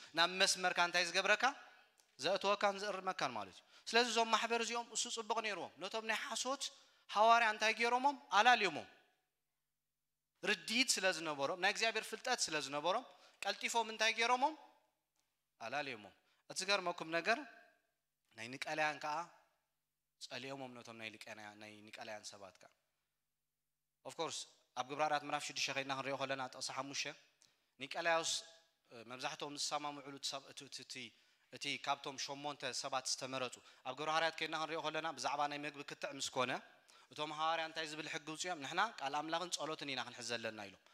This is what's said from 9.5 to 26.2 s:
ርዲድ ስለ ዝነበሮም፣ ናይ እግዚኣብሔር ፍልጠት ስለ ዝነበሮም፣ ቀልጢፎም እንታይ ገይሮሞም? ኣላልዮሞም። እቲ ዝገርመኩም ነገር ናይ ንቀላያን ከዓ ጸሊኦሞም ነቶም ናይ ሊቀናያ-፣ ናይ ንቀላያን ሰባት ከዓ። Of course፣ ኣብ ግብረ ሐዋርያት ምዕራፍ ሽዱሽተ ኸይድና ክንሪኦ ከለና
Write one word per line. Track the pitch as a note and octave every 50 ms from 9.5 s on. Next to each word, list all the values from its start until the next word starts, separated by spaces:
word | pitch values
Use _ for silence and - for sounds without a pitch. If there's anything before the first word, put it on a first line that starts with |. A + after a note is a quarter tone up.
| _ _ _ _ _ _ _ _ _ _ _ _ _ _ _ _ _ - -
ርዲድ | F#3 G#3+ F3+ D#3+ D#3 A3 B3 C4 -
ስለ | - G#3+ F#3+ F#3+
ዝነበሮም፣ | F3 D#3+ E3 D#3 D3+ C#3 C#3 C#3+ F3+ F3+
ናይ | F3+ G3+
እግዚኣብሔር | G3+ F#3+ A3 A3+ G#3 A3 -
ፍልጠት | - A3+ G#3 - B3+ B3 -
ስለ | - - D#3 D3+
ዝነበሮም፣ | C3 C3+ C#3+ D3 D3 F3 F#3+ A#3+ B3+ - - - - - _ -
ቀልጢፎም | - G3 G3+ - B3 A#3 - A#3 A3+ G#3+
እንታይ | A3 G#3+ A3 A3+ A3+
ገይሮሞም? | A3 A#3 A#3 B3 B3+ C4+ D#4 D#4 - - - _ _ _ _ _ _ _ _ _ _ _ _ _ _ _ _ _ -
ኣላልዮሞም። | A#2 A2+ B2 D3 D3 C3+ B2 G#2+ G#2 F#2+ - _ _ _ _ _ _ -
እቲ | D#3
ዝገርመኩም | - F#3 F#3+ G3+ F#3+ F3+ F3 F3 - F3 D#3+
ነገር | E3 E3 E3 G3+ A3+ C4+ C#4+ - - - - _ _ _ _ _ _ _ _ _ _ _ _ _ -
ናይ | A2+ A2
ንቀላያን | A#2+ C3 C#3+ - E3 D#3 D#3 D3+ D3+ D3 C#3
ከዓ | D3+ D3+ D3+ D#3+ F3 E3 - - _ _ _ _ _ _ _ _ _ _ _ _ _ _ _ -
ጸሊኦሞም | - - C#3 B2 B2 C3+ C#3 C#3 C3 B2 B2
ነቶም | B2 A2+ A#2 A2+
ናይ | A2+ A2 A2
ሊቀናያ-፣ | G#2 A2+ - A#2 G#2+ G#2+ G#2+ G#2 G#2
ናይ | G#2 G#2+ G#2+ G#2+ G#2
ንቀላያን | G#2 G#2+ - - A#2 A2+ G#2+ G#2 G#2
ሰባት | - - G#2 G2 F#2 -
ከዓ። | - - - _ _ _ _ _ _ _ _ _ _ _ _ _ _ _ _ _ _ _ _ _ _ _ _ _ _ -
Of | C3+ -
course፣ | - E3 C#3+ A#2+ - - - - _ _ _ -
ኣብ | B2 B2+
ግብረ | C3 C#3+ C#3
ሐዋርያት | D3+ D#3 D3+ D3 C#3+
ምዕራፍ | C#3+ D3 D3 -
ሽዱሽተ | - C#3+ C3+ - -
ኸይድና | C3 C3+ C3+ C#3 C3+
ክንሪኦ | C3+ B2+ C3+ C#3
ከለና | B2+